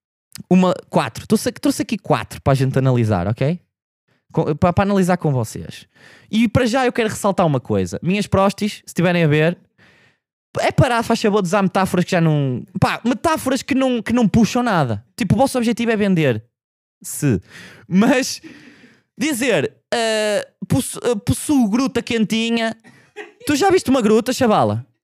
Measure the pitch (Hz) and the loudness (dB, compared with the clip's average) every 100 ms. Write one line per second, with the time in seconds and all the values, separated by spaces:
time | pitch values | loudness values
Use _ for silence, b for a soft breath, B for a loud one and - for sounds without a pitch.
0 | _ _ _ - - 180 185 - - 185 | _ _ _ -12 0 2 2 0 -2 -2
1 | 131 - - 220 - - 294 - 302 220 | -2 -6 -2 -2 -2 -4 -2 -2 -4 -4
2 | - 135 101 - - 135 131 131 135 123 | -2 -2 -2 -6 0 0 0 0 2 2
3 | 107 98 87 113 135 175 _ _ _ _ | 2 0 -2 -2 -4 -4 _ _ _ _
4 | _ _ _ - 156 151 208 180 196 202 | _ _ _ -4 -2 0 2 2 2 2
5 | 180 175 156 131 110 - 85 - - b | 2 0 0 -2 -4 -8 -14 -16 -20 b
6 | b b b 214 233 269 247 262 247 - | b b b 0 2 2 0 0 0 0
7 | 220 - 208 190 170 135 - 101 92 - | -4 -2 -2 0 0 0 -2 -2 -2 -4
8 | 160 202 202 190 196 - 208 - - - | -4 -2 -2 0 0 0 -6 -6 -10 -2
9 | 180 175 165 151 156 170 _ _ b b | 0 2 2 2 2 -2 _ _ b b
10 | b b _ _ _ - - - 277 233 | b b _ _ _ -4 -2 2 2 2
11 | 226 233 220 202 185 202 190 196 185 180 | 0 0 2 0 0 0 0 0 0 0
12 | 175 180 165 151 139 127 - - 240 175 | 0 2 2 2 0 -4 -8 -4 -2 -2
13 | 226 254 330 311 254 262 - 262 262 247 | -2 -2 0 -2 -2 -4 -2 0 0 -2
14 | - 233 220 - 214 247 240 185 131 104 | -2 0 2 4 2 0 0 0 0 -4
15 | - - 208 202 262 254 233 233 233 220 | -8 -6 0 2 2 0 -2 0 0 0
16 | 202 180 147 110 - _ _ _ _ _ | 0 2 2 0 -6 _ _ _ _ _
17 | - - 147 98 - B B B B 175 | -16 -4 0 0 -4 B B B B 2
18 | 233 262 262 - - B B B B B | 4 2 0 -8 -14 B B B B B
19 | B - 285 247 262 180 123 - - 233 | B -6 -4 -2 0 0 0 -6 -6 -2
20 | 226 220 214 208 - - - 262 - - | 0 0 0 -2 -4 -10 -2 -2 -2 -4
21 | - 220 - 262 - 285 226 233 269 240 | -2 -2 -2 -4 0 0 2 0 0 -2
22 | - 233 214 226 233 233 226 - - B | -2 -2 0 -2 -2 -2 -2 -6 -18 B
23 | B B B - - 294 392 359 - 262 | B B B -10 -4 0 4 2 2 2
24 | 202 220 214 254 247 190 113 107 127 _ | 4 2 2 0 2 4 2 0 -6 _